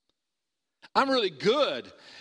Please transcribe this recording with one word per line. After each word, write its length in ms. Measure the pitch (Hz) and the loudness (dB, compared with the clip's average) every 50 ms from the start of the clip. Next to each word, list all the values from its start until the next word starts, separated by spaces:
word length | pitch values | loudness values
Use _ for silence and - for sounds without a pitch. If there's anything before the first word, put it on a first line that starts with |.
| _ _ _ _ _ _ _ _ _ _ _ _ _ _ _ _ - - - | _ _ _ _ _ _ _ _ _ _ _ _ _ _ _ _ -12 -4 0
I'm 140 | 214 269 269 | 0 0 2
really 220 | 269 254 208 190 | 0 0 0 -2
good 600 | 156 123 131 202 254 302 262 190 139 120 101 - - - - - - - | -4 -2 0 2 2 2 2 0 -2 -6 -10 -14 -18 -20 -20 -20 -20 -6